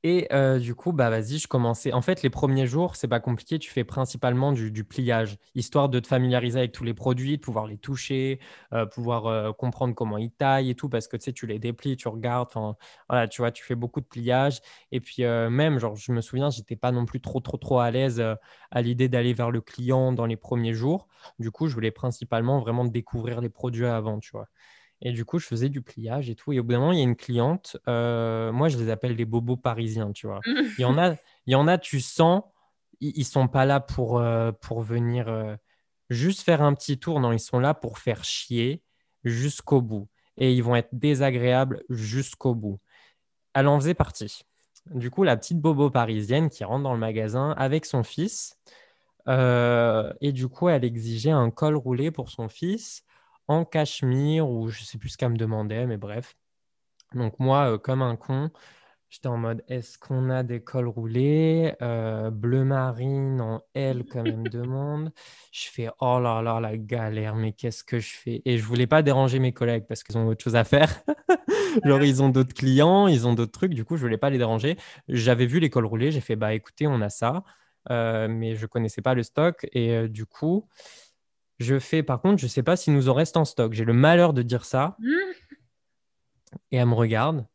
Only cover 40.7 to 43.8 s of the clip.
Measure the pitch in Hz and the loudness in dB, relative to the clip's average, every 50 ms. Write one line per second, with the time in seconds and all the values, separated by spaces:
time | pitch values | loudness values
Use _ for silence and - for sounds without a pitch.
40.7 | 123 120 117 - - 117 120 147 147 127 139 139 127 120 120 123 127 127 135 135 | 2 2 0 -2 -6 -2 2 2 2 4 2 2 2 2 2 4 4 4 2 0
41.7 | 131 - - - 127 113 110 107 113 135 131 - - _ - 131 120 117 107 104 | -2 -8 -6 -8 -6 -6 -4 -4 -2 -4 -4 -4 -10 _ -2 -2 -2 0 -4 -6
42.7 | 98 98 _ _ _ _ _ _ _ _ _ _ _ _ _ _ _ 131 135 143 | -8 -8 _ _ _ _ _ _ _ _ _ _ _ _ _ _ _ 2 4 4
43.7 | 143 147 | 4 4